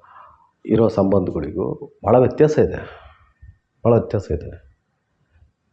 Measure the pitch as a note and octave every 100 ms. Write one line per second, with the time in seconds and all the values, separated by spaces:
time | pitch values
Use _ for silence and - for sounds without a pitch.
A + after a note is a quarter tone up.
0 | _ - - _ _ _ - G#2+ A2 -
1 | G2 G2 F2+ F2 D2 F2+ A2 - - _
2 | G2 B2 B2+ - D3+ C#3+ F2+ - - -
3 | - _ _ _ - - _ _ A2+ A#2
4 | - G#2 - D2 - - _ _ _ _
5 | _ _ _ _ _ _ _